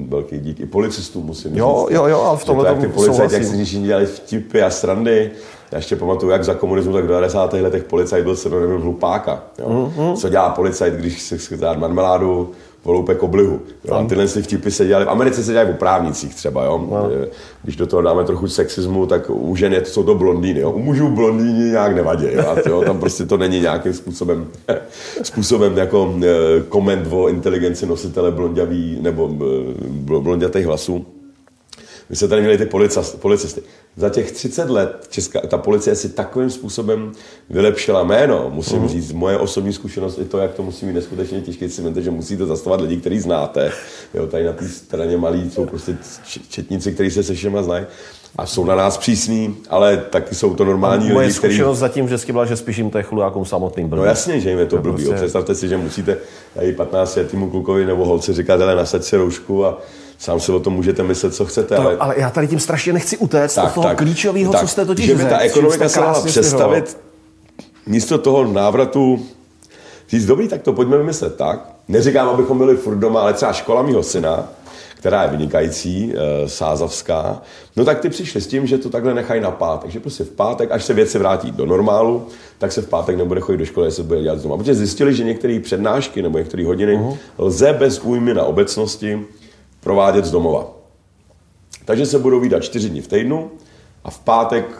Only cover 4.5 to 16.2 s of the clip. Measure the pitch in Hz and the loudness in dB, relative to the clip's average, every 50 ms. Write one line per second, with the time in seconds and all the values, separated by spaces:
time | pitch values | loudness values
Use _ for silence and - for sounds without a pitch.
4.5 | - 110 95 92 90 - - 92 95 107 113 117 113 110 107 107 - - - - | 2 2 2 2 2 0 -2 0 0 0 2 4 4 4 2 2 -4 -12 -18 -18
5.5 | - - - - - 80 78 - 101 - 87 90 95 92 95 90 95 95 90 95 | -20 -20 -14 -10 -8 -8 -4 -4 -4 -2 0 -2 0 0 2 2 2 2 2 0
6.5 | 87 - - 90 95 98 90 95 95 95 85 85 87 90 90 90 95 98 92 92 | 0 0 0 0 0 0 2 2 0 0 2 2 2 2 2 2 2 0 0 0
7.5 | 101 95 92 90 92 90 - - 85 87 90 - 98 90 85 90 92 90 - 80 | 0 0 0 0 0 -2 -2 0 0 0 0 2 0 0 2 0 -2 -2 -2 -2
8.5 | 87 90 87 90 92 87 80 90 87 - - 87 92 - - - 67 - - - | 0 0 0 0 0 0 -2 -4 -2 0 0 0 0 0 -2 -4 -6 -6 -8 -16
9.5 | - - 62 - 113 127 123 143 170 151 156 175 175 220 98 87 92 95 92 87 | -14 -8 -4 -2 -2 0 -2 -2 -2 -2 -2 -2 -2 -2 -2 0 2 2 2 2
10.5 | - - 92 92 90 - 95 85 76 82 85 87 85 - - - 87 80 - - | 2 0 0 0 0 0 0 0 0 -2 -4 -6 -6 -6 -8 -10 -10 -10 -8 -10
11.5 | 82 78 82 82 80 76 82 82 87 90 92 92 92 90 95 92 90 90 87 87 | -8 -4 -2 -2 -2 -2 -2 -2 0 0 2 2 2 2 2 0 0 0 -2 -6
12.5 | - - - - - _ - 87 87 92 90 92 90 - 98 85 92 101 101 98 | -10 -16 -20 -20 -20 _ -2 0 0 0 2 0 0 0 0 2 4 4 4 2
13.5 | - - - - - - - - - 71 - - 92 98 101 98 - 104 - - | 2 -4 -8 -14 -18 -12 -6 -2 -2 -2 0 0 0 0 0 0 0 -2 -2 -2
14.5 | 104 92 - 104 - - 98 95 98 98 98 - 101 113 127 131 - 120 107 117 | -4 -4 -2 -4 0 0 2 4 4 4 4 2 2 2 2 2 2 0 -2 2
15.5 | 113 117 113 92 - - 92 90 95 87 87 80 73 - | 2 4 4 2 2 0 2 2 2 2 0 -2 -4 -6